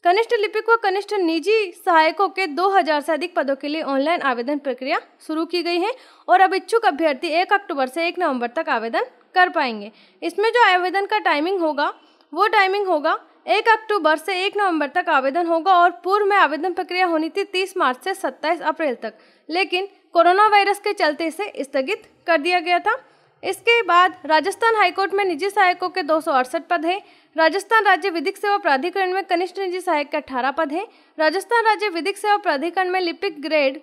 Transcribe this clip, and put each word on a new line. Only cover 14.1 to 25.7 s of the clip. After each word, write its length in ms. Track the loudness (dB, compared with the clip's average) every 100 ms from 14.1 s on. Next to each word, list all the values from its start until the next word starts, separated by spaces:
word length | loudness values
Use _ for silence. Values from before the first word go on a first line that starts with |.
| 0
से 180 | -2 -4
एक 160 | -2 0
नवंबर 300 | 0 0 -2
तक 200 | -2 0
आवेदन 380 | 0 0 -2 0
होगा 260 | 0 4
और 180 | 4 4 0
पूर्व 220 | -2 0 2
में 100 | 2
आवेदन 380 | 2 0 -4
प्रक्रिया 320 | -4 -4 0 0
होनी 240 | 0 -2
थी 140 | -4 -4
तीस 300 | -4 -4 -2
मार्च 260 | -2 -2
से 100 | -6
सत्ताईस 480 | -4 -6 -4 -4 -2
अप्रैल 320 | -2 -2 -4 -4
तक, 180 | -10 -14 _ _ -6
लेकिन 380 | -4 -2 -2 -6 _ _
कोरोना 340 | 2 4 6 6
वायरस 320 | 6 4 0
के 140 | -4
चलते 340 | -2 -2 0 -6
इसे 240 | -4 -8 -8
स्थगित 420 | -6 -4 -4 -6 -10 _ 0
कर 100 | 0
दिया 220 | 2 0
गया 200 | 2 0
था। 160 | 0 -2 _ _ _ _
इसके 380 | -8 -4 2 2
बाद 320 | 4 4 4 0 0
राजस्थान 500 | 0 0 0 0 2
हाईकोर्ट 380 | 0 0 -2
में 100 | 0 -2
निजी 240 | -2 -2
सहायकों 400 | 2 2